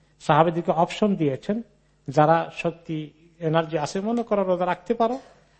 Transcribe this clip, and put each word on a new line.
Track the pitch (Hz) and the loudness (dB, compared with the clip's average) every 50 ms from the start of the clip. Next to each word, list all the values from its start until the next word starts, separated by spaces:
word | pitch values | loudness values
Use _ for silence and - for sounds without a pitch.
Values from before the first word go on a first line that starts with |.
| _ _ _ _ | _ _ _ _
সাহাবীদেরকে | - - 151 151 165 175 160 170 170 180 | 0 2 4 4 4 4 2 -2 -2 0
অপশন | 160 160 175 - - - 214 208 190 | 2 2 0 0 0 0 0 0 0
দিয়েছেন, | 160 160 139 131 - - - 208 233 226 _ _ _ _ _ _ _ - 143 | 0 0 -2 -2 -4 -4 -6 -6 -6 -6 _ _ _ _ _ _ _ -10 -2
যারা | 131 151 151 156 165 165 165 160 - | 2 4 6 6 6 2 2 -4 -8
শক্তি, | - - 170 165 - - - 160 156 151 147 - _ _ _ _ - | -6 -6 -6 -6 -6 -10 -8 -8 -8 -8 -10 -16 _ _ _ _ -6
এনার্জি | 165 156 156 165 160 156 165 151 | -4 0 0 0 0 0 -4 -6
আছে | 147 - - 196 | -4 -4 -6 -6
মনে | 196 226 233 240 | -4 -4 -4 -4
করো | 226 - 214 202 | -2 -2 -2 -2
রোজা | 190 185 180 175 185 | 0 0 0 0 0
রাখতে | 180 175 - - - 226 | -2 -4 -4 -4 -6 -2
পারো, | 233 226 226 254 269 - - _ _ _ _ _ | 0 0 -2 -2 -6 -10 -16 _ _ _ _ _